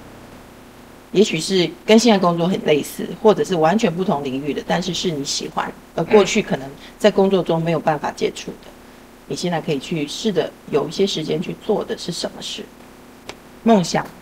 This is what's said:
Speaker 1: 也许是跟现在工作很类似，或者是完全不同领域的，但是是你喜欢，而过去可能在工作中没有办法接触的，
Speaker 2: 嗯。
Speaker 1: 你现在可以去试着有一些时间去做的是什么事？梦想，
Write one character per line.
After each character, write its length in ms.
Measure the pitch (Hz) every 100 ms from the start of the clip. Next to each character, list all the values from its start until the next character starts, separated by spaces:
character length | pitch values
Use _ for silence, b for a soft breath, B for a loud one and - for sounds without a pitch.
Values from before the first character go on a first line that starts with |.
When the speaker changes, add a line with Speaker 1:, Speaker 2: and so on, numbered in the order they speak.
| - - - - - - - - - - -
Speaker 1:
也 100 | 180
许 160 | 185 165
是 320 | - 190 165 165 -
跟 140 | 220
现 100 | 233
在 80 | 202
工 200 | 180 170
作 100 | 170
很 100 | 190
类 180 | - 151
似， 240 | 139 - - 175
或 120 | 220
者 100 | 185
是 100 | 147
完 240 | 180 156 190
全 160 | 208
不 80 | 165
同 220 | 190 -
领 220 | 143 131 147
域 80 |
的， 80 | 123 -
但 160 | 180
是 120 | 185
是 180 | 165 185
你 140 | 151 143
喜 240 | - -
欢， 160 | - - - -
而 80 | - 165
过 180 | 214
去 180 | 190 220
可 140 | - 151
能 140 | 135 - B B
在 140 | 214
工 180 | 196 196
作 140 | 190
中 180 | 160 165
没 100 | 165
有 80 | 160
办 200 | 143 151
法 100 | - -
接 160 | -
触 180 | - -
的， 160 | - -
Speaker 2:
嗯。 40 | - B B B - -
Speaker 1:
你 80 | 143
现 160 | 170
在 80 | 165
可 140 | 151
以 60 | 143
去 280 | - 165 143
试 240 | - 226
着 180 | 170 139 - -
有 180 | 151 151
一 40 |
些 140 | 170 196
时 160 | 175
间 200 | 156 156
去 120 | 180 170 -
做 180 | 202
的 140 | - 226
是 160 | -
什 180 | 165 -
么 100 | -
事？ 220 | - - - - - - - - - - - -
梦 200 | 226 220
想， 220 | 165 175 - -